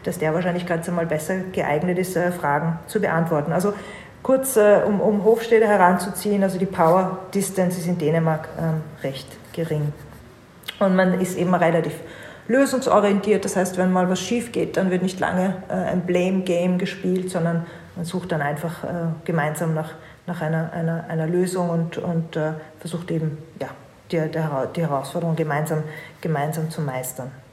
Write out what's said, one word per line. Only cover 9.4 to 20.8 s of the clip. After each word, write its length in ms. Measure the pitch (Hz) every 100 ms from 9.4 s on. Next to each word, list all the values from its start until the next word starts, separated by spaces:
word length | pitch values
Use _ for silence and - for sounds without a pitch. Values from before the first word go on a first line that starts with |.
| -
gering. 380 | - 165 151 147 143 - - - - - - - -
Und 160 | 196 185
man 240 | 185 185
ist 180 | 185 -
eben 160 | 175
relativ 400 | 180 170 170 147 - - - - - -
lösungsorientiert, 960 | 247 277 262 220 202 202 202 214 196
das 140 | 196 196
heißt, 200 | 190 190
wenn 140 | 185
mal 180 | 185 180
was 120 | 180
schief 300 | - 240 233
geht, 260 | - - -
dann 140 | 190
wird 120 | 180
nicht 160 | 185 -
lange, 360 | - 180 185 180 -
äh, 60 |
ein 280 | 190 175 185
Blame-Game 760 | 180 180 180 190 185 175 180 180
gespielt, 520 | 190 - 185 185 185
sondern 360 | 180 165 170 165 - - -
man 80 | 165
sucht 260 | 185 180
dann 100 | 160
einfach, 440 | 143 147 170 170 -
äh, 20 | 175 165 160 -
gemeinsam 480 | 165 151 156 170
nach, 180 | 156 156 - - - -
nach 160 | 175
einer, 300 | 156 160 160
einer, 320 | 170